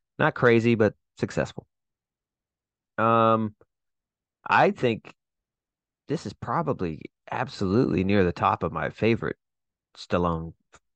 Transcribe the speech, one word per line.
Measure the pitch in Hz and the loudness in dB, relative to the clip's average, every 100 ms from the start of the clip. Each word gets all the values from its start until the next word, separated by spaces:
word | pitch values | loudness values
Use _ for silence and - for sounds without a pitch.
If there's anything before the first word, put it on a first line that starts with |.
| _ - | _ -4
Not | 156 - | -2 2
crazy, | 123 117 117 110 | 4 4 4 2
but | 104 - _ - | 2 0 _ -8
successful. | - - 67 - _ _ _ _ _ _ _ _ _ _ _ _ _ - | -6 -4 -6 -8 _ _ _ _ _ _ _ _ _ _ _ _ _ -2
Um, | 113 113 113 110 110 - _ _ _ _ _ _ _ _ - | 2 4 4 2 -2 -8 _ _ _ _ _ _ _ _ 0
I | 113 170 | 2 2
think | 202 123 110 - - _ _ _ _ _ _ _ _ - | 2 -2 -2 -8 -20 _ _ _ _ _ _ _ _ -10
this | 151 107 | -8 -8
is | |
probably | - - 139 151 98 90 73 - _ - | -12 -6 -4 -4 -4 -6 -8 -14 _ -12
absolutely | 113 127 - 95 107 - 98 | -8 -8 -4 0 2 2 0
near | 95 101 | 0 2
the | 90 | 2
top | - 98 104 | 2 0 0
of | 82 | -4
my | 80 71 | -4 -6
favorite | - 110 107 78 - _ _ _ _ _ - | -2 0 0 -4 -8 _ _ _ _ _ -20
Stallone | - 90 87 82 82 - _ _ | -4 -2 -2 -4 -8 -16 _ _
f-, | _ | _